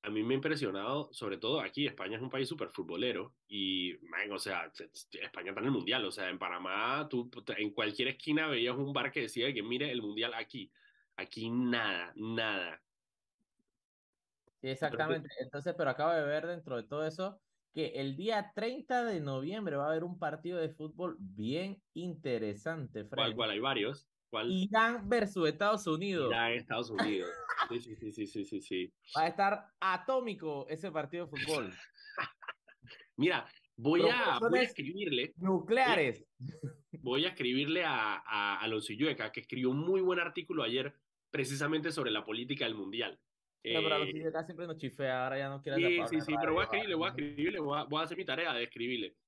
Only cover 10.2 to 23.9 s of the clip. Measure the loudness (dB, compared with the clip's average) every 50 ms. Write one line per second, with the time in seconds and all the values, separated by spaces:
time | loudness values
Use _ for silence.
10.2 | -2 0 -2 -4 -8 -8 -10 -12 -12 -12 _ _ _ -20 _ _ _ _ _ -10
11.2 | -10 -8 -6 -6 -4 0 2 2 2 4 2 2 2 2 0 -2 -4 -6 -8 -6
12.2 | -6 -2 0 0 0 0 0 0 -2 -4 -8 -12 _ _ _ _ _ _ _ _
13.2 | _ _ _ _ _ _ _ _ _ _ _ _ _ _ _ _ _ _ _ _
14.2 | _ _ _ _ _ _ _ _ -4 -4 -2 0 0 -2 2 0 2 2 2 0
15.2 | -2 -8 -8 -8 -8 -6 -6 -4 -4 -4 0 2 2 2 2 4 4 4 4 4
16.2 | 2 2 2 0 0 -2 -6 -6 -6 -4 -4 -4 -4 -4 -4 -2 -2 -2 -2 -4
17.2 | -6 -6 -6 -10 _ _ _ _ _ _ _ -4 -4 -2 -2 -2 -4 -2 -4 -2
18.2 | 0 0 0 0 0 -2 -4 -4 -4 -2 -4 -6 -4 0 0 2 2 2 0 0
19.2 | -2 -2 -2 -2 -2 -2 -4 -2 -2 -2 0 0 2 2 2 0 0 -2 -4 -4
20.2 | -4 -4 -4 -4 -6 -4 -2 0 -2 -2 -2 -6 -8 -10 -6 -4 -4 -4 -4 -6
21.2 | -10 -12 -6 -4 -2 0 0 0 -2 -4 -6 -10 _ _ _ -6 -6 -6 -6 -4
22.2 | -2 -2 0 0 0 -2 -4 -4 -4 -4 -4 -4 -6 -6 -6 -8 -8 -6 0 0
23.2 | 0 0 2 0 0 0 0 0 0 2 2 2 2 0